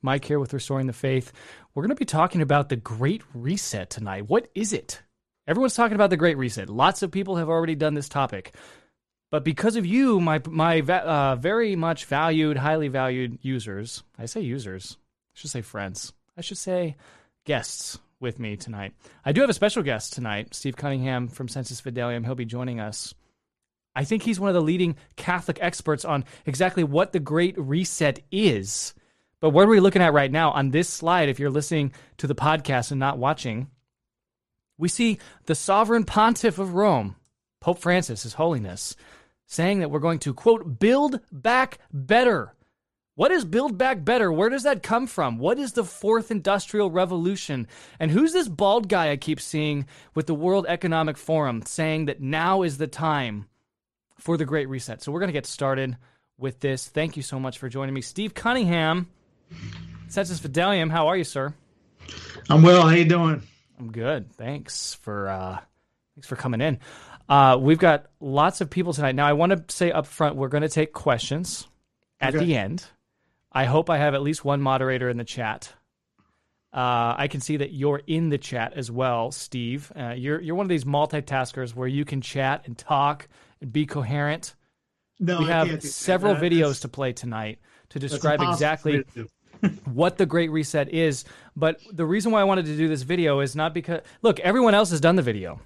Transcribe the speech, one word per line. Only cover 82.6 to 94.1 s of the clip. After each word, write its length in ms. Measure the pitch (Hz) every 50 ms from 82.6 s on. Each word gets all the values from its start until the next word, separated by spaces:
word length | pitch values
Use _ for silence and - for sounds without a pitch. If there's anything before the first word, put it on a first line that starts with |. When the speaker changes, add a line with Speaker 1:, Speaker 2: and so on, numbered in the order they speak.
| -
Speaker 1:
and 120 | - 117
talk 500 | - - - 151 139 143 143 147 143 - _ _ _ _ _ _ _
and 140 | - 131 110
be 120 | 151 151
coherent. 720 | 147 - 147 135 107 143 147 147 147 151 170 - - - _ _ _ _ _ _ _ _ _ _ _ _ _
Speaker 2:
No, 200 | 196 170 180 170
Speaker 1:
We 60 | 156
Speaker 2:
I 20 | 156
Speaker 1:
have 180 | 170 165 160
Speaker 2:
can't 140 | 160 160 156
do 60 | -
that. 60 | 143 -
Speaker 1:
several 400 | - - - 185 185 185 208 196
Speaker 2:
That 100 | 143 160
Speaker 1:
videos 280 | 175 170 165 160 147
Speaker 2:
is, 80 | 139 -
Speaker 1:
to 80 | -
play 240 | 131 - - 135 131
tonight 480 | 117 - - 127 113 110 110 107 110 - _ _ _ _ _ _
to 100 | - 151
Speaker 2:
that's 140 | 139 135 147
Speaker 1:
describe 260 | 139 - 151 147 156
Speaker 2:
impossible 140 | 180 180 170
Speaker 1:
exactly 380 | 156 147 151 160 151 - 156
Speaker 2:
for 60 | 147 139 135 - - 123
me 60 | 113 - _ _ _ _ - - -
to 60 | 185
do. 120 | - - -
<laughs> 80 | 139
Speaker 1:
what 260 | 120 123 165 180 180
the 80 | - 190
Great 240 | 151 151 170 170 160
Reset 400 | 151 156 151 - - 151 139 - 160
is. 320 | 160 165 156 139 127 - - - - - - _
But 240 | - 151 160 160 - - -
the 140 | 208 160 170
reason 260 | 156 185 214 185 226
why 80 | 220 214
I 60 | 196
wanted 220 | 196 190 185 175
to 100 | 151 151
do 100 | 151 160
this 140 | 160 156 139
video 400 | 131 131 175 180 170 151 143 139
is 120 | 139 131 120
not 200 | 151 156 165 156
because, 260 | 175 156 - 170 160 - -